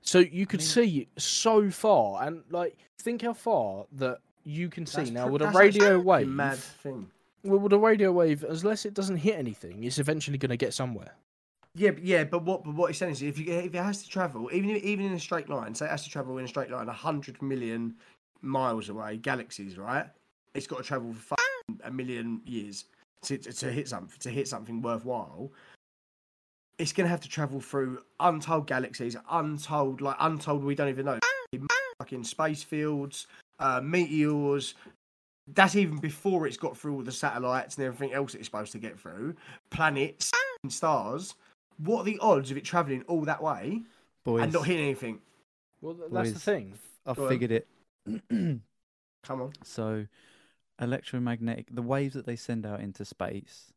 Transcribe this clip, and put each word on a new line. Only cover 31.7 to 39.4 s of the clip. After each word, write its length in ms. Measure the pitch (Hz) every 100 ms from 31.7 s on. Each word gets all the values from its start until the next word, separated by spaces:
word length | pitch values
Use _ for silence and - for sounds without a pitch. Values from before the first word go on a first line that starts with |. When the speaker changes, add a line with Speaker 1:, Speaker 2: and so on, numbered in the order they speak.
| 480 539 466
Speaker 3:
fucking 240 | - -
space 380 | 113 - 156 151
fields, 640 | - 156 151 147 143 - - - _ -
uh, 220 | 135 127
meteors. 920 | 135 180 165 151 147 147 143 143 135 - - _ _ _ _ _ -
That's 200 | 170 190 202
even 200 | 185 151
before 480 | 151 - 202 185 147
it's 100 | 117
got 180 | 147 -
through 180 | 147 139
all 60 |
the 100 | 123
satellites 640 | 120 147 117 127 131 - -
and 80 | 131
everything 260 | 123 139
else 200 | 135 139
it's 100 | - 110
supposed 260 | 107 104
to 60 | 110
get 200 | 107 92
through, 340 | 87 87 135 160